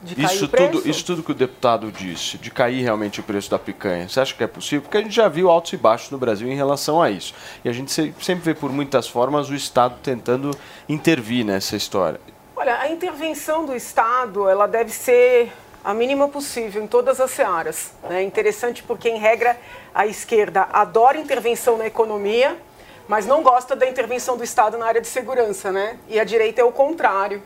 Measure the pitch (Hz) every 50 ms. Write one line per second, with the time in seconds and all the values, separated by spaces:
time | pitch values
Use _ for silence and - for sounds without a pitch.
0 | 190 170 180 123 151 180 190 196 196 - - 254 269 294 330 147 - 143 151 -
1 | - - 180 160 151 - 143 - 131 127 - - - 123 117 110 107 107 95 90
2 | 95 90 85 82 - - - - - 117 - - 127 120 127 131 127 120 107 107
3 | 107 104 - - 98 - 101 101 98 - - 95 - - 98 - - 101 90 87
4 | 87 98 - 131 131 135 - - 117 107 - - - - 147 143 139 - - 208
5 | 214 220 196 233 220 190 143 160 185 180 165 170 165 - - 175 - 110 113 117
6 | - - 143 135 123 117 107 98 113 123 135 143 139 139 143 135 - - 151 165
7 | 170 127 101 87 - - - - - - - - - 127 120 123 139 135 - -
8 | 156 147 160 - - - 180 180 160 165 156 160 - 139 127 143 147 139 139 131
9 | 117 - - 120 120 135 147 147 143 131 143 139 - - - 127 120 127 123 -
10 | - 143 127 117 - - 123 131 139 147 143 - - - - - - - 147 151
11 | - 170 160 135 110 104 120 123 117 104 98 95 - - - 104 - - - 101
12 | 90 80 76 - - - - - - - - 508 - 254 233 220 254 294 330 339
13 | 349 349 311 277 320 320 302 302 - - 311 320 330 285 262 233 226 - - 285
14 | 233 226 240 254 254 226 180 202 202 190 190 196 208 202 208 226 233 214 214 -
15 | - - 247 247 247 247 254 240 240 226 - - - - - - - 196 202 220
16 | 240 262 277 277 285 285 285 285 285 - - 240 226 214 190 214 214 208 - 240
17 | 247 254 262 254 262 254 - - 262 208 180 165 156 156 160 - - - - -
18 | - - 175 185 190 196 190 220 208 208 - - - 240 233 - - - 240 196
19 | - 233 226 214 214 220 233 214 233 240 240 - - - - - - - - -
20 | 196 214 202 - - - 233 214 208 180 165 190 - - - 208 208 180 160 226
21 | 233 262 285 311 302 285 277 247 202 233 233 - - 254 233 220 220 220 - -
22 | 226 214 214 208 202 202 214 233 254 294 349 - - - - - - - - -
23 | - - 208 214 196 214 277 311 311 269 240 254 247 - 277 226 254 262 254 262
24 | 247 220 247 247 240 262 247 240 240 233 - - 220 220 214 233 226 226 226 233
25 | 226 - - 262 233 208 262 254 233 214 202 196 - 202 185 196 196 214 240 -
26 | - - 220 214 220 185 214 226 220 220 220 - 240 240 247 - 277 294 330 330
27 | 269 220 190 196 196 208 202 202 196